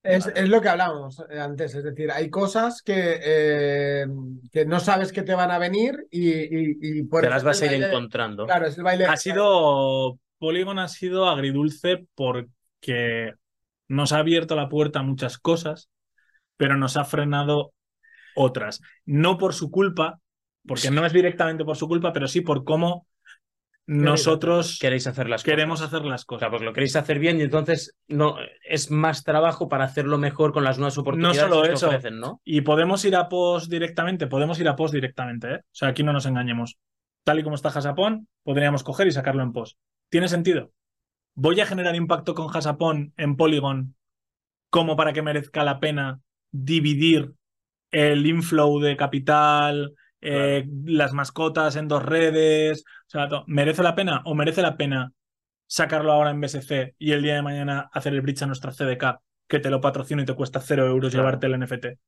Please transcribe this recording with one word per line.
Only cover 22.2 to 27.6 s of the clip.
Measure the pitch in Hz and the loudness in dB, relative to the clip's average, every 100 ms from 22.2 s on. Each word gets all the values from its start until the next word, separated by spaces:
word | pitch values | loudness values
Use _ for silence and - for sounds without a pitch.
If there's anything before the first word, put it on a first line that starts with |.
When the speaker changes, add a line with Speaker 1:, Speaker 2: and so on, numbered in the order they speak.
| 135 | -2
Speaker 2:
sí | 175 | -2
por | 170 139 | 0 -2
cómo | 131 156 170 175 _ _ - - _ _ _ _ - | 0 0 0 -4 _ _ -20 -20 _ _ _ _ -4
Speaker 1:
Queréis | 147 147 | 2 4
Speaker 2:
nosotros | 156 156 156 165 170 170 - | 4 2 2 2 2 0 -2
Speaker 3:
Queréis | 135 127 131 | 0 0 -4
hacer | 127 117 | -4 -4
las | 113 | -2
Speaker 2:
queremos | - 151 156 160 | 0 2 0 -2
Speaker 3:
cosas. | 156 | -4
Speaker 2:
hacer | 160 147 | -4 -4
las | 127 | -8
Speaker 3:
O | |
sea, | - | -8
Speaker 2:
cosas. | 120 113 | -6 -4
Speaker 3:
pues | 113 | -4
lo | 113 | -4
queréis | 113 135 147 | -2 0 0
hacer | 143 147 | 0 0
bien | 165 165 | 2 0
y | |
entonces | 147 156 | 0 0